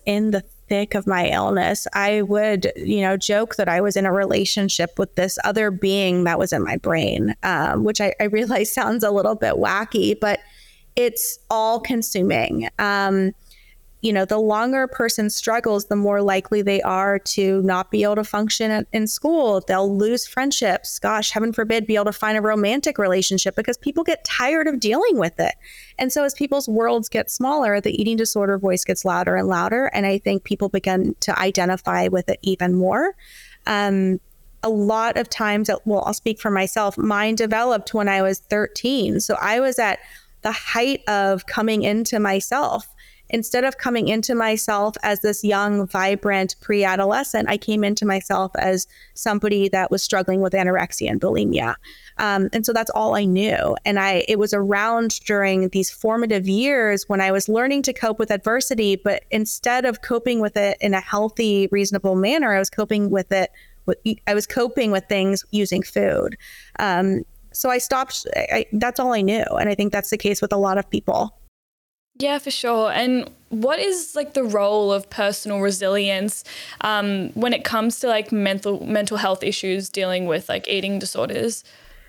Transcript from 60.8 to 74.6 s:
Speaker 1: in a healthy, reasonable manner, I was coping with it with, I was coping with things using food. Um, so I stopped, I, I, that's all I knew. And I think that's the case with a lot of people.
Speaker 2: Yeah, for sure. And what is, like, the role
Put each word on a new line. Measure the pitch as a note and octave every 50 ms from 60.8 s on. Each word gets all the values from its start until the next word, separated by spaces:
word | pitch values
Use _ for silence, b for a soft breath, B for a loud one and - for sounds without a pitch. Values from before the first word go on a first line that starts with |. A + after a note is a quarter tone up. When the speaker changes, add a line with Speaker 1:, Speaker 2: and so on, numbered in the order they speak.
Speaker 1:
in | - G3+ G3
a | F#3+
healthy, | - - - G#3 G#3+ A3 G#3+ - A#3 G#3+ G3+ G3 G3 F#3+
reasonable | - G3+ G3+ G3 G3+ G3 - G3 F#3+
manner, | F#3 F#3+ G#3+ C#4+ D#4+ C#4+ A3+ G3+
I | F#3+
was | F#3+ -
coping | - - G#3+ G#3 A3 G#3 G3+ G3+
with | F#3+ F#3+ F#3 -
it | G3 F#3+ F#3 - B B B B B B -
with, | - - - - A3 A3 - - G#3
I | G#3
was | G#3 G#3
coping | - - C4 A#3+ B3 A#3+ C#4+ A#3+ G#3+
with | G3 F#3+ F#3+
things | - G#3 G3 F#3+ G3 G3 F#3 - -
using | - G#3 G3+ - - G3+ F#3
food. | - - G#3 G3+ F#3+ - - - - - B B B B B B B B -
Um, | - G3+ F3+ F3 F#3 F#3+ F#3+ F3 E3 - - - - - -
so | - - B3+
I | B3 B3
stopped, | - - C#4 C4 C4 C4 - - - - -
I, | - - -
I, | - A3+ - - -
that's | G#3+ A#3 B3 A#3+ -
all | B3+ B3+ A#3+
I | G#3+
knew. | G3 F#3+ G#3+ A3+ - - - -
And | - G#3
I | G3+
think | - G#3 G#3 -
that's | G3+ G3 -
the | - G#3
case | - G3+ G3+ -
with | G#3 G3+
a | G#3 G3+
lot | G3 F#3+ F#3+ G3
of | G3 -
people. | - G#3+ - - F#3+ - A#3 G#3+ - _ - - _ _ _ _ _ _ _ _ _ _ _ _ _ B3
Speaker 2:
Yeah, | C4+ C#4 C#4+ C#4+
for | - C#4
sure. | - - - A#3 A#3+ A3 A3 G#3
And | - - A#3+ B3 B3+ B3 - - - _ _ _
what | A#3 A3 A3 C4 D#4 F4+
is, | G4 G4+ F#4 F4+ D#4+ - -
like, | D4 D4 D4 -
the | C#4 B3+
role | A3 G#3 G#3